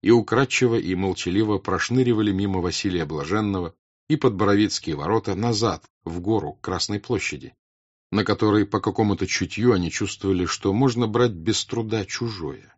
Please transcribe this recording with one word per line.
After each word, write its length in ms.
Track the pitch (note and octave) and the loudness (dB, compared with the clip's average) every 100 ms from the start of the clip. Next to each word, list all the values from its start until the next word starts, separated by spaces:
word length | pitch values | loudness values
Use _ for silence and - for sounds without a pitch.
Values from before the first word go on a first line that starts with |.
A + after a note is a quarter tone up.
и 80 | F#2+ | 6
украдчиво 640 | A#2 G#2+ A#2 C3+ - B2 A#2 | 4 4 2 2 2 2 2
и 180 | - | 0
молчаливо 640 | F#2 F#2+ F2+ - F#2 G#2+ G2+ | 0 0 -2 -2 0 2 0
прошныривали 760 | - F#2 - B2 B2 A2 G#2+ | -2 -2 0 2 4 4 2
мимо 300 | F#2+ G2+ F#2 | 2 0 0
Василия 440 | F2+ - G2+ F2+ D#2 | -2 -2 -2 -2 -2
Блаженного 680 | D#2 C#2+ G#2 G#2 F#2+ F2 - _ _ _ | -6 -2 0 0 -2 -4 -10 _ _ _
и 60 | D3+ | 2
под 180 | B2+ G2 | 2 2
Боровицкие 600 | G#2 G2+ G#2 - - D2 | 4 4 4 0 -6 -6
ворота 400 | D2+ A2 A2 F#2 | 0 -2 0 -2
назад, 500 | A#2 A2 A2+ E2 _ _ | -2 0 0 -2 _ _
в 160 | - E2+ | -10 -6
гору, 340 | F2 A2 - | -2 -2 -2
к 80 | - | -10
Красной 380 | - F2+ - G#2 | -6 -4 -4 -6
площади, 560 | - A2 - D2 C2 _ _ _ _ _ _ | -4 -4 -4 -8 -14 _ _ _ _ _ _
на 140 | G2 G#2 | -2 0
которой 400 | G2+ G#2+ G#2 G2 | 2 4 4 2
по 160 | G#2 | 0
какому-то 460 | A2 - G#2+ F#2+ F#2 | -2 0 0 2 -2
чутью 440 | - F#2 - A#2+ | -2 -4 0 2
они 200 | G2+ E2+ | 2 0
чувствовали, 540 | - G2+ - G2 F2+ F2+ | -4 -6 -4 0 0 0
что 280 | - G2 | -2 -2
можно 340 | G2+ C3+ A#2 A#2 | 2 2 2 -2
брать 240 | A2 B2 | 2 2
без 320 | F2+ D#2+ G#2+ | 0 -2 -2
труда 400 | - A#2 A2 A2 F#2+ | -2 -6 -4 -4 -4
чужое. 680 | - A#2 G2+ D#2 C2 - | -6 -6 -6 -10 -10 -18